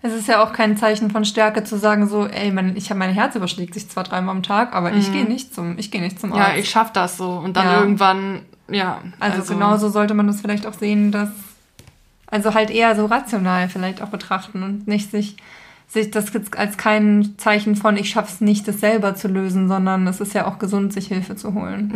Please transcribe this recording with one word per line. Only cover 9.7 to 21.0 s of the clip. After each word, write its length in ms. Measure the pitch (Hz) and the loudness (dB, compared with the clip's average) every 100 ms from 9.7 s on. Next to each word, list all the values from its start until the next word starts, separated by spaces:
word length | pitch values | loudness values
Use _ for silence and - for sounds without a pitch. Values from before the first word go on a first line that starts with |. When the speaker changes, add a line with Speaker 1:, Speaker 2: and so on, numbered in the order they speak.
| 208 214 | 4 2
Speaker 1:
sollte 260 | 208 208 | 2 2
man 120 | 208 208 | 2 2
das 140 | 202 | 0
vielleicht 260 | 208 208 214 | -2 -4 -6
auch 80 | |
sehen, 360 | - 208 208 208 | -4 0 2 4
dass, 180 | 208 208 - - - _ - - _ _ _ - | 2 -2 -6 -18 -20 _ -20 -20 _ _ _ -6
also 280 | 214 214 | 0 2
halt 160 | 220 214 | 2 2
eher 240 | 220 226 214 | 4 4 4
so 100 | 214 | 2
rational 600 | 247 269 220 185 180 180 | 0 0 0 2 2 0
vielleicht 340 | 190 185 185 | -2 -6 -6
auch 60 | 208 | -8
betrachten 540 | 190 - 185 - 185 | -10 -4 -6 -4 -8
und 240 | 190 202 208 | -6 -6 -2
nicht 240 | 208 - | -2 0
sich, 260 | 208 208 - - - - - _ | -4 -4 -8 -20 -20 -20 -20 _
sich 240 | 220 208 | -2 0
das 200 | 214 208 | -2 -2
jetzt 240 | 220 208 - | -4 -4 -4
als 200 | 208 - | -4 -2
kein 580 | 214 214 208 208 208 - | 2 4 6 4 2 0
Zeichen 380 | 220 208 214 | 0 2 2
von, 220 | 208 214 202 | 2 2 0
"Ich 140 | 202 | 0
schaff's 300 | - - - | -2 -4 0
nicht, 280 | 208 208 - | 2 2 0
das 100 | 202 | 0
selber 380 | 214 220 202 196 | 2 2 0 -2
zu 100 | 202 | -2
lösen", 400 | 190 190 185 185 | 0 0 2 2
sondern 400 | 190 190 190 185 | 2 2 2 0
es 140 | 185 | -2
ist 140 | 202 | -4
ja 120 | 202 185 | -2 -2
auch 140 | - | -4
gesund, 320 | 196 202 196 | -2 0 -2
sich 160 | 196 | -4